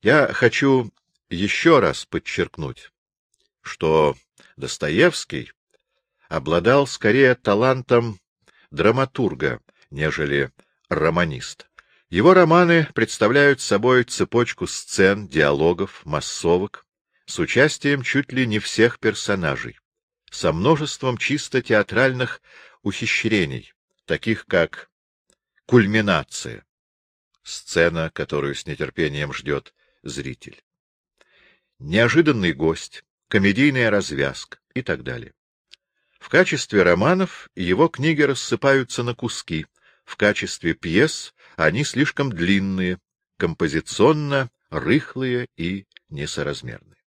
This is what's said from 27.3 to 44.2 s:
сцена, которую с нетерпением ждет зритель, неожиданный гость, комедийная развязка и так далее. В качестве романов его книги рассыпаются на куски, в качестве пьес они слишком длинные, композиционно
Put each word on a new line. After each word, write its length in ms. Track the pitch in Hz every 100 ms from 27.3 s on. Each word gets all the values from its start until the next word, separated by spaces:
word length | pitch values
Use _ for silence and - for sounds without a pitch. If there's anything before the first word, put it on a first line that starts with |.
| _
сцена, 680 | - - - 87 85 82 80
которую 420 | - 76 76 71 71
с 100 | -
нетерпением 680 | 73 73 - 78 71 71
ждет 400 | 65 69 71 - _ _ _
зритель, 580 | 73 69 65 62 - - _ _ _ _ _ _ _ _ _ _ _ _
неожиданный 720 | 71 92 120 139 156 120 90
гость, 500 | 67 80 82 - - _ _ _
комедийная 640 | 107 98 101 147 131 113
развязка 680 | 104 95 71 69 65 - - _
и 80 | -
так 220 | - 76
далее. 300 | 62 62 - _ _ _ _ _ _ _ _ _
В 80 | -
качестве 560 | - 185 147 - 104
романов 640 | 87 87 120 185 190 - - -
его 320 | 90 180 160
книги 360 | - 147 151
рассыпаются 800 | 143 131 - 120 139 135 127 -
на 120 | 120 117
куски, 520 | 120 - - 80 76 _ _ _
в 140 | _ -
качестве 560 | 104 104 95 - 85
пьес 600 | 80 85 85 156 - - _ - -
они 300 | 80 98 143
слишком 440 | - 147 - 139
длинные, 680 | 90 85 98 98 92 90 90 _ _ _ _
композиционно 1120 | 85 80 82 78 - - 113 156